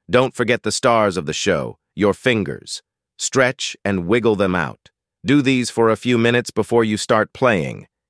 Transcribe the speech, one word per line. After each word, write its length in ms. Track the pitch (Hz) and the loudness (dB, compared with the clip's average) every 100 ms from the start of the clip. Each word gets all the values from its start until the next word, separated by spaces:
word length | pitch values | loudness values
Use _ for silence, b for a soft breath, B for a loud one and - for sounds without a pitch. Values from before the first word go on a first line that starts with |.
| - | 0
Don't 240 | 120 127 | 2 2
forget 300 | - 117 117 | 0 -2 -2
the 100 | 110 | -2
stars 420 | - 127 113 104 90 | 0 2 4 2 0
of 100 | 76 | -6
the 60 | |
show, 460 | 73 104 78 60 - _ - | -2 0 0 -4 -12 _ -2
your 180 | 101 | 0
fingers. 720 | - 127 113 76 58 - - - _ _ - | 2 0 0 -2 -8 -12 -14 -16 _ _ -10
Stretch 600 | - 131 127 - - - 101 | -2 0 0 -2 -10 -6 -4
and 220 | 98 85 | -4 0
wiggle 280 | 120 113 101 | 2 2 2
them 200 | 98 90 | 0 0
out. 360 | 69 53 _ _ _ _ 92 | -4 -10 _ _ _ _ 0
Do 160 | 143 | 2
these 280 | 131 127 117 | 2 0 -2
for 200 | - 113 | 0 0
a 60 | 107 | 0
few 220 | 123 120 | 0 0
minutes 340 | 117 120 - | 2 0 -2
before 320 | - 107 117 | -4 0 0
you 140 | 113 107 | 2 -2
start 340 | - 113 104 | 0 0 0
playing. 560 | - 127 98 67 50 - _ | 0 0 2 -2 -10 -20 _